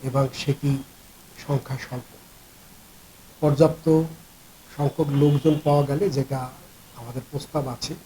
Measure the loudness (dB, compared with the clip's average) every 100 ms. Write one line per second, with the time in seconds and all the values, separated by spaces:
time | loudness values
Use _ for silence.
0 | -2 0 0 -2 -4 -2 0 -2 -4 -20
1 | -20 -20 -20 -20 -4 -4 -2 -10 -8 -12
2 | -12 -20 -20 -20 -20 -20 -20 -20 -20 -20
3 | -20 -20 -20 -2 0 4 4 4 2 2
4 | 2 -6 -20 -20 -20 -20 -20 -2 -2 0
5 | 0 4 4 4 2 2 2 2 2 0
6 | 0 0 -2 -4 -8 -12 -20 -20 -20 -20
7 | -12 -12 -8 -10 -6 -6 -4 -8 -10 -12